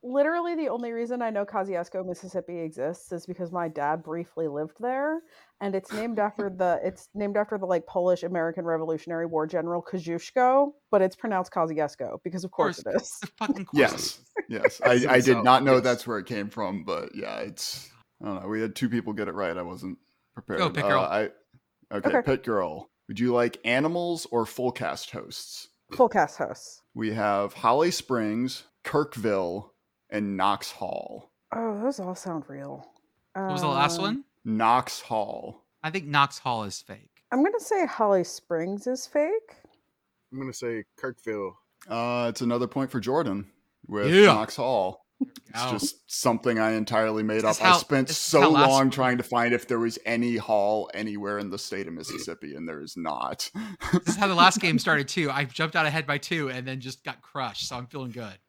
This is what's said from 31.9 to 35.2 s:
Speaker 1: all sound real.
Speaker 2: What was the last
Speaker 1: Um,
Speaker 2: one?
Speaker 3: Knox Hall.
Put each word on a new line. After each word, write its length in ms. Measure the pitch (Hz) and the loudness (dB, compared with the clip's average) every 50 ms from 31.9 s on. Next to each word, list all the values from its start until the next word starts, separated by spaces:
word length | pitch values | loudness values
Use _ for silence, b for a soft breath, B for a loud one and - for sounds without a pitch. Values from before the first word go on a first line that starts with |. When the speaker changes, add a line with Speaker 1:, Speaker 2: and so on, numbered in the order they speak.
| 277 - | -4 -4
Speaker 1:
all 160 | 190 180 185 | -8 -8 -8
sound 300 | 175 - 190 170 160 139 - | -8 -8 -8 -8 -8 -8 -10
real. 400 | 143 139 139 139 139 - - - _ _ _ _ _ _ _ _ _ | -14 -14 -14 -14 -14 -16 -18 -20 _ _ _ _ _ _ _ _ _
Speaker 2:
What 180 | 190 196 190 | -6 -4 -4
was 100 | 185 185 | -2 -2
the 60 | 175 151 | 0 0
last 300 | 139 135 143 147 165 170 | 2 2 2 2 2 0
Speaker 1:
Um, 60 | 190 | -2
Speaker 2:
one? 200 | 202 220 277 277 _ _ _ _ | -2 -2 -4 -6 _ _ _ _
Speaker 3:
Knox 580 | 110 110 107 113 113 120 127 127 - - - | -2 0 2 6 6 6 6 4 0 -8 -12
Hall. 600 | - - 113 110 | -8 -4 -2 -2